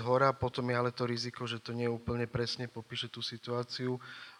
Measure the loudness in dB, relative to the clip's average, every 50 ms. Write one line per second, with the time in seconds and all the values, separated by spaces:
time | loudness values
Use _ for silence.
0 | 4 4 6 8 8 6 6 4 0 0 0 0 0 2 2 4 2 2 2 0
1 | 0 0 0 0 -2 -6 -6 -6 -6 -4 -4 -6 -6 -6 -2 0 0 0 0 0
2 | -2 -2 0 0 0 0 0 0 0 0 0 -4 -4 -6 -6 -10 -10 -8 -6 -6
3 | -6 -6 -6 -6 -6 -6 -6 -8 -4 -2 0 0 0 -2 -4 -2 0 0 -2 -2
4 | -4 -10 -14 -14 -14 -16 -16